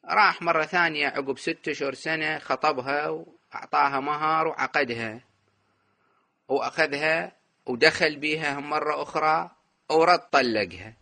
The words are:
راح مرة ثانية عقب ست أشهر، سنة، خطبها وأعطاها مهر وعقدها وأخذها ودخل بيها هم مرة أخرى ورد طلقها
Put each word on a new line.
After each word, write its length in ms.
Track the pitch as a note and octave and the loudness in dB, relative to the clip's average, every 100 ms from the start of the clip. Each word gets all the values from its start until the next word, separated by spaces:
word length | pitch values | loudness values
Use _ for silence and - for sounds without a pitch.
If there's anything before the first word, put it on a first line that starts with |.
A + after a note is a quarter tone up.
| - | 0
راح 360 | F3+ G3 D#3+ | 4 4 2
مرة 240 | E3+ E3 D#3 | 0 0 0
ثانية 420 | F3+ E3+ D3+ C#3+ | 0 0 0 -2
عقب 300 | - C3+ B2+ | -2 -4 -6
ست 300 | - D#3+ - | -6 -6 -8
أشهر، 260 | C#3+ C#3 | -4 -6
سنة، 460 | C3 D#3+ D#3+ D#3 D#3 | -6 -4 -4 -2 -6
خطبها 720 | - E3 D#3 C3+ B2+ C#3+ D#3 | -4 0 0 0 -4 -4 -4
وأعطاها 880 | D#3+ - _ _ - - D3 C#3+ C#3 | -6 -10 _ _ -16 -2 2 2 2
مهر 480 | C#3+ D3+ D#3 D#3+ D#3+ | -2 -2 0 2 0
وعقدها 720 | - C3+ D3 C3+ A#2 A2+ A2 _ _ _ _ _ _ _ _ _ _ _ _ _ | -2 -2 0 0 -4 -6 -10 _ _ _ _ _ _ _ _ _ _ _ _ _
وأخذها 840 | C3 A#2+ - D#3 C#3+ D#3 D#3+ F#3 _ _ _ - | -2 -2 -2 -2 0 0 -2 -4 _ _ _ -8
ودخل 500 | B2 D#3 - D#3+ D3 | 4 4 4 0 0
بيها 440 | D3+ D#3 D3+ C#3+ | -4 -2 -4 -6
هم 100 | D3 | -4
مرة 320 | D3+ D3+ D3 | -2 -2 -4
أخرى 500 | D3 D#3+ D#3 D#3+ E3+ _ _ _ - | -4 0 2 0 -2 _ _ _ 0
ورد 300 | D#3+ E3 F3 | 4 6 4
طلقها 760 | - C#3 B2+ G#2+ F#2+ E2+ G2+ A2+ | 4 2 4 0 -2 -6 -18 -20